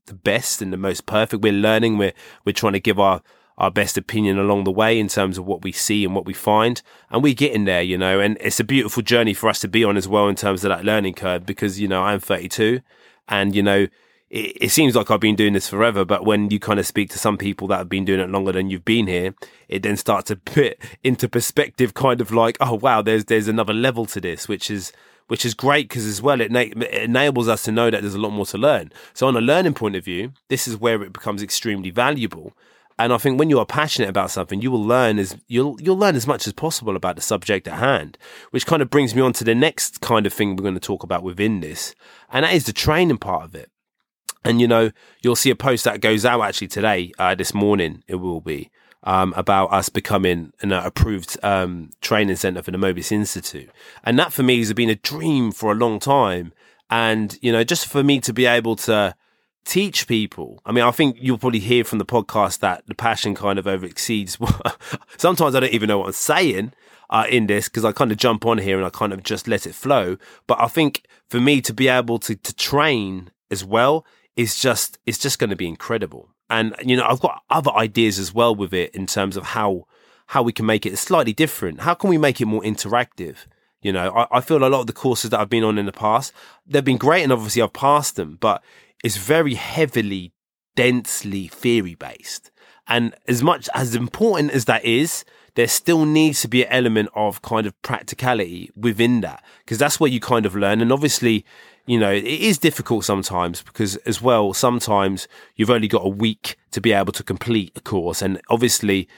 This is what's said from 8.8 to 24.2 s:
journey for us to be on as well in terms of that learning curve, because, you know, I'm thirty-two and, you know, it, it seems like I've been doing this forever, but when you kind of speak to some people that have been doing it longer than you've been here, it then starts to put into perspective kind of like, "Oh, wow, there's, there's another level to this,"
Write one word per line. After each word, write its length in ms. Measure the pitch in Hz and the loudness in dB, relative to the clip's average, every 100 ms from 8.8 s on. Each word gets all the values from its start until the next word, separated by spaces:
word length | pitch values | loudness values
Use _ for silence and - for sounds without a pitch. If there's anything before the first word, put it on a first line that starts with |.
| 107 - | 0 -2
journey 300 | 107 120 110 | 0 2 2
for 140 | 95 110 | 0 0
us 140 | 101 | 0
to 80 | 101 | 0
be 160 | 110 110 | 2 2
on 100 | 101 | 2
as 120 | 95 | 0
well 200 | 104 101 | 2 2
in 80 | 98 | 2
terms 300 | 104 92 98 | -2 -2 -2
of 40 | |
that 140 | 87 | -2
learning 300 | 98 107 98 | 0 0 0
curve, 320 | 90 95 90 92 | -4 -4 -4 -6
because, 340 | 98 104 95 | -4 -4 -2
you 80 | 104 | -2
know, 160 | 95 | 0
I'm 160 | 95 101 | 0 0
thirty-two 640 | - 95 87 - 110 123 - _ _ _ - | -2 -4 -4 0 0 0 -4 _ _ _ -4
and, 260 | 104 101 98 | 0 0 2
you 80 | |
know, 240 | 101 98 98 _ _ _ _ | 2 4 2 _ _ _ _
it, 280 | 107 107 - | -8 -8 -4
it 80 | - | 0
seems 260 | - 147 117 | 4 4 4
like 160 | 101 | 2
I've 80 | 107 | 2
been 160 | 107 104 | 2 4
doing 180 | 104 | 4
this 140 | 101 - | 2 -2
forever, 380 | 98 117 101 92 | 0 2 2 0
but 200 | 101 107 | 0 2
when 240 | 107 104 | 2 2
you 100 | 104 | -2
kind 200 | - 101 | -2 -2
of 60 | 95 | -2
speak 240 | - 101 | -2 -4
to 80 | - | -2
some 180 | 113 101 | -2 -2
people 300 | 98 98 95 | -4 -6 -4
that 100 | 95 | -4
have 120 | 90 | -2
been 160 | 98 95 | -4 0
doing 140 | 95 | 0
it 100 | 92 | 0
longer 220 | 98 98 | -2 -2
than 180 | 92 95 | -2 -2
you've 160 | 92 87 | -4 0
been 220 | 117 101 | 2 2
here, 260 | 90 92 95 - - - | 0 -4 -8 -18 -20 -8
it 160 | 101 | -4
then 140 | 104 101 | -2 -2
starts 300 | - 101 - | 0 -2 -2
to 80 | 104 | -8
put 420 | - 147 127 - - - | -2 2 2 0 -16 -4
into 260 | 131 123 123 | -2 0 0
perspective 640 | 120 - - 143 - 123 | -2 -2 -2 -2 0 -2
kind 260 | - 135 123 | 0 0 0
of 120 | 104 | 0
like, 260 | 113 113 117 | 2 2 2
"Oh, 160 | 127 113 | -2 0
wow, 260 | 131 113 | 2 2
there's, 240 | 107 110 104 | 4 2 2
there's 220 | 113 104 | 0 2
another 260 | 110 107 | 0 0
level 320 | 110 127 117 110 | 0 0 0 -4
to 120 | |
this," 280 | 104 | -6